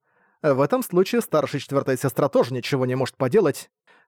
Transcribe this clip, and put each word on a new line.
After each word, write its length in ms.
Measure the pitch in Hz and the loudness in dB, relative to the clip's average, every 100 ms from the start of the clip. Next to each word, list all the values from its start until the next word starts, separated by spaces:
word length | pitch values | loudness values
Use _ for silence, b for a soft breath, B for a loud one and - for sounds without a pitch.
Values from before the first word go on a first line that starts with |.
| _ _ _ _ | _ _ _ _
В 200 | 156 131 | 0 2
этом 200 | 143 254 | 2 0
случае 380 | 240 175 190 240 | 0 0 2 0
старшая 400 | - 156 135 143 | 0 0 0 -4
четвёртая 380 | - 139 135 131 | -4 -2 0 -2
сестра 320 | 139 - 143 | -2 0 0
тоже 240 | - 120 | 2 0
ничего 320 | 127 - 135 127 | -2 -4 -2 0
не 80 | |
может 220 | 127 127 - | -2 -4 -2
поделать, 540 | 131 175 180 - - _ b b | 0 2 2 0 -10 _ b b